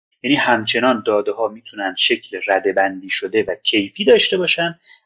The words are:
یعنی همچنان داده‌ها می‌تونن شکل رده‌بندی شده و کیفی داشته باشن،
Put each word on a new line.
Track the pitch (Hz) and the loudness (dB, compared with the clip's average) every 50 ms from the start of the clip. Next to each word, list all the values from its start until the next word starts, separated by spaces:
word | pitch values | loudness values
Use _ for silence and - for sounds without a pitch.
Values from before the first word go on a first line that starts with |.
| _ _ _ _ - | _ _ _ _ -2
یعنی | 123 143 | 0 0
همچنان | 139 - - 123 113 107 - - 120 120 131 127 113 107 | 0 2 2 0 0 0 -2 -2 0 2 2 0 0 0
داده‌ها | 117 107 104 101 104 101 113 113 104 | 0 0 2 0 -2 -2 -2 -4 -4
می‌تونن | 107 113 - - - 107 101 95 90 | -4 -10 -18 -18 -10 -6 -6 -6 -2
شکل | - - - 120 113 - - - 90 - - | -2 0 0 0 -2 -4 -8 -10 -8 -2 0
رده‌بندی | 98 95 92 101 92 95 95 98 95 92 95 95 | 0 2 2 2 2 2 0 0 -2 -6 -8 -6
شده | - - - 95 98 110 101 95 | -6 -6 -6 -2 -2 -2 0 -2
و | 90 | -4
کیفی | - - - - 110 98 98 - - 202 | -4 -4 -2 0 0 -2 -2 -6 -2 4
داشته | 226 240 214 - - - 185 | 4 6 6 4 2 0 0
باشن، | 180 165 - - 170 170 165 - _ _ - _ _ | 0 -2 -2 -2 -2 -4 -6 -8 _ _ -20 _ _